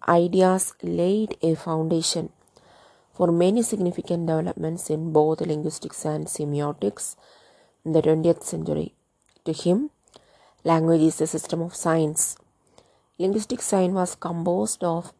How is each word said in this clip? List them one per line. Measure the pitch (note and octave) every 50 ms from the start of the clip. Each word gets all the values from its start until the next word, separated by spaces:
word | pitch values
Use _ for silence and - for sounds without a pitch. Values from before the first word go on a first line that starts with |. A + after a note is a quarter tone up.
| -
ideas | - E3+ E3+ F3 F3 F3+ F#3 F#3 F#3 F#3 F#3+ - - - _
laid | - F3 E3+ E3+ E3+ F#3 G3 G#3+ A3 - - -
a | - E3 D#3+
foundation | D#3 - F3 D#3+ D#3+ D#3+ D#3+ E3+ E3 D#3+ - - E3+ E3 - _ _ _ _ _ _ _ _ _ _ _ _ _ _ _ _ _
for | - F#3 F3
many | E3+ E3+ F3 F#3 G#3 A#3+
significant | A3+ - G#3+ F#3+ F3+ F3 F3+ - - - F3 E3+ E3+
developments | E3 D#3+ D#3+ E3 F3+ - - D#3+ D#3 E3 F3+ - -
in | D#3 D#3 D#3+ E3 D#3
both | D3+ D3+ D#3 D#3+ -
linguistics | E3+ F3 D3+ D3+ D#3 D#3 D#3+ - - - - - -
and | D#3 D3+ D3+ D#3
semiotics | - - - D3+ D3 C#3+ C#3+ D3 D3 D3 D3 F#3+ G#3 - - - - - _ _ _ - _ _ _ _ _ _ _ _ _ -
in | D#3+
the | D#3 D#3+
twentieth | D3+ D#3 D#3+ D#3+ D#3+ E3+ E3+ E3+ -
century. | - F3 D#3+ D#3+ - D3+ D3+ D#3+ - _ _ _ _ _ _ _ _ _ _ -
To | -
him, | D#3 - - F3 F3+ A3 D4 D4 _ _ _ _ - - _ _ _ _ _ _ _ _ -
language | E3 E3 E3 D#3+ E3 E3 D#3+
is | D#3 D#3+ D#3+ -
a | D#3+
system | D#3+ - D#3 - - - E3
of | E3 F3 -
signs. | - - E3+ D#3+ E3 D#3 D3+ D#3 - - - - - _ _ _ _ _ _ _ _ - _ _ _ _ _ _
Linguistic | - F3 F#3+ G3+ A3 G#3 - B3 -
sign | - - G#3+ F#3+ F#3 F3+ G3
was | F#3+ F3+ F3+ -
composed | - - F3 E3+ E3 E3 F3 F3 F#3+ G#3+ G#3+ - - F#3
of | E3+ E3 E3+ F3 - - _